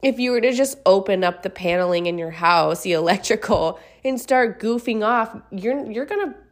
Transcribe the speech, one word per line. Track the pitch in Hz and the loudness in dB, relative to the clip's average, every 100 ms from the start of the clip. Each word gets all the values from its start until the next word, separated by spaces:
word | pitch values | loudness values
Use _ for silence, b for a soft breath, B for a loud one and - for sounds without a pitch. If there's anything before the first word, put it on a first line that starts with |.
if | 269 233 | 0 0
you | 247 | 0
were | 247 | 2
to | 233 | 2
just | 247 269 - - | 2 -2 0 4
open | 190 190 196 | 4 4 0
up | 180 175 | 0 -2
the | 190 | -10
paneling | - 180 175 180 175 175 | -6 -2 0 2 0 -2
in | 170 | -4
your | 165 | -6
house, | 165 170 175 156 170 | -2 2 4 4 0
the | 185 | 0
electrical, | 165 165 196 - 214 - 202 165 - B B | 0 2 0 0 -2 0 0 0 -4 B B
and | 269 254 | -4 -4
start | - 254 240 - | 0 2 2 -2
goofing | 220 233 233 220 214 | -4 -2 -2 -2 0
off, | 240 226 220 - | 0 -2 -6 -14
you're, | 196 202 269 247 | -8 -4 -4 -4
you're | 220 285 | -8 -6
gonna | 415 381 - - | -4 -4 -8 -20